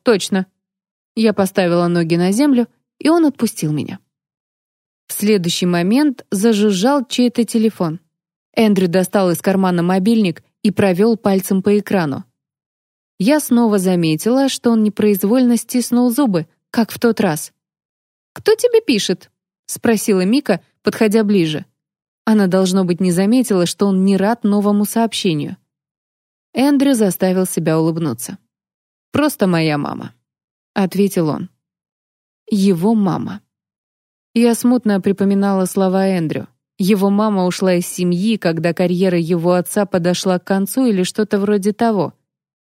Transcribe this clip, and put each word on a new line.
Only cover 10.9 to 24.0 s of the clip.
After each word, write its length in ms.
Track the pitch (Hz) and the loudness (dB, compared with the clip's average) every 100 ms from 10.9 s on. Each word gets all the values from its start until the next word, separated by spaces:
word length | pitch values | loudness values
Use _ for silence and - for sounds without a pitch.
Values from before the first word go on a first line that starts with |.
| 175 220 226 | 2 2 2
пальцем 460 | 208 196 185 190 | 0 0 0 0
по 160 | 190 208 | 2 0
экрану. 460 | 202 196 160 135 - _ _ _ _ _ _ _ _ - | 0 -2 -2 -6 -10 _ _ _ _ _ _ _ _ -4
Я 220 | 190 302 | 0 2
снова 380 | - 240 233 208 | 2 2 2 2
заметила, 720 | 185 180 165 156 214 262 269 | 2 2 0 0 0 0 0
что 220 | - 240 | 0 0
он 120 | 226 | 2
непроизвольно 720 | 214 - 208 202 202 247 247 233 | 0 0 0 2 2 2 2 0
стиснул 540 | - 254 233 240 247 | -2 -4 -2 0 0
зубы, 360 | 233 277 180 156 _ _ | 0 0 0 -4 _ _
как 200 | - 220 | -2 -2
в 80 | - | 0
тот 220 | 233 226 | -2 0
раз. 320 | 196 151 - _ _ _ _ _ _ _ _ | 0 -2 -8 _ _ _ _ _ _ _ _
«Кто 220 | - - | -4 0
тебе 260 | 440 494 466 | 0 2 0
пишет?» 500 | - 220 - 180 - _ _ _ - | 0 -2 -2 -6 -8 _ _ _ -16
спросила 580 | - 233 220 - 190 | -4 0 0 0 0
Мика, 360 | 185 254 - 185 - _ | 2 0 0 -4 -6 _
подходя 420 | - - 220 220 | -6 0 0 2
ближе. 420 | 208 202 165 151 - _ _ _ _ _ | 2 2 0 -4 -12 _ _ _ _ _
Она, 220 | - 214 196 | 0 2 2
должно 380 | 190 190 190 | 2 2 0
быть, 160 | 180 175 | 0 0
не 100 | 185 | 0
заметила, 560 | 170 196 247 247 190 175 | 0 2 0 0 0 -2
что 200 | - 202 | -2 -2
он 180 | 190 | 2